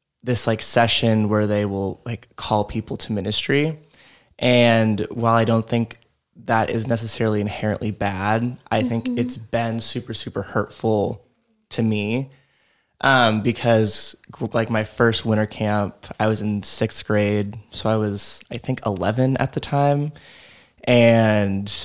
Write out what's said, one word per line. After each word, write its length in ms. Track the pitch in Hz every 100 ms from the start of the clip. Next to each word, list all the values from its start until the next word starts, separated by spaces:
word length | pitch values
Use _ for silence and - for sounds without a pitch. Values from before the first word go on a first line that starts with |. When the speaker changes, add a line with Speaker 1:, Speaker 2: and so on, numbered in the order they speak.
| _ _
Speaker 1:
this, 240 | 120 120 -
like, 160 | 110
session 640 | - 120 117 - 113 110 104
where 160 | 107 104
they 200 | 104 104
will, 360 | 98 98 -
like, 320 | - 113 - -
call 280 | - 107
people 340 | 104 110 - -
to 160 | -
ministry. 640 | 104 98 - - 139 156 156 _ - - _ _ -
And 640 | 123 123 120 113 110 104 -
while 240 | 110 117 113
I 100 | 113
don't 220 | 113 110
think 320 | 120 113 - _ _ _ -
that 320 | 113 110 107
is 160 | 113 113
necessarily 540 | 117 113 - 113 107
inherently 520 | 104 - 107 101 107
bad, 640 | 101 101 95 104 110 123 131 -
I 140 | 110
think 220 | - 117 120
Speaker 2:
Mm-hmm. 140 | 120
Speaker 1:
it's 180 | 123 -
been 420 | 110 117 117 113
super, 340 | - 123 -
super 280 | 110 - 113
hurtful 840 | - 113 - - 113 107 95 - _ _ _ _ _
to 120 | -
me, 500 | 113 104 104 123 135 - _ _ _ _ _ -
um, 400 | 135 131 113 107
because 720 | 110 - 120 113 107 - - - -
gr-, 160 | - 117
like, 180 | 120 110
my 140 | 110
first 420 | 107 - 117 110 117
winter 200 | 107 107
camp, 640 | - 107 104 101 - - -
I 80 | 107
was 140 | 107
in 220 | 104 104
sixth 420 | - - 110 - -
grade. 500 | 107 104 104 101 110 -
So 180 | - 110
I 80 | 110
was, 440 | 107 101 - - -
I 80 | 117
think, 280 | - 120 110
eleven 520 | 95 92 117 131 135
at 160 | 139
the 60 | 147
time. 520 | - 139 143 143 147 151 - - - - _ _
And, 880 | - 123 117 117 110 107 101 98 101 -